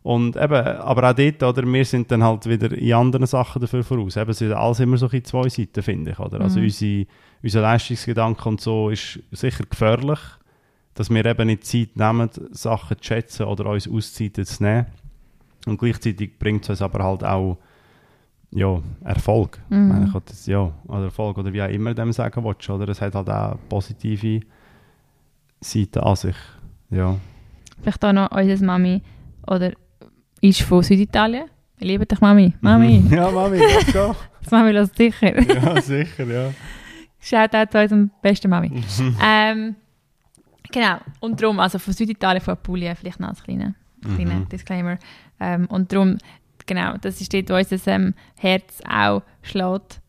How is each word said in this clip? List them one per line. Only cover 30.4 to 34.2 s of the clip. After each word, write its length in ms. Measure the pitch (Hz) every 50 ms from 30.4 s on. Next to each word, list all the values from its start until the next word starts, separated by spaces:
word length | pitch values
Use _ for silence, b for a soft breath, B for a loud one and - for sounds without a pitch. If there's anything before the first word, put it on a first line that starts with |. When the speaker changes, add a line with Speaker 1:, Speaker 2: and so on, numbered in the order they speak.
Speaker 2:
ist 200 | - 196 185 - -
von 180 | - 180 180 175
Süditalien. 640 | - 196 190 208 208 - - 214 220 233 254 320 311 _ _ _ _ _
Wir 100 | _ 190
lieben 200 | 185 190 202 208
dich, 140 | - 208 -
Mami. 320 | 214 202 202 208 190 180 - -
Mami. 380 | - 101 110 113 117 117 113 101
Speaker 1:
Mhm. 140 | 90 - -
<laughs> 0 |
Ja, 160 | - 175 185
Mami, 260 | - 381 381 392 392
let's 360 | - 453 427 392 440 359 285 -
go. 220 | 196 202 208 220 -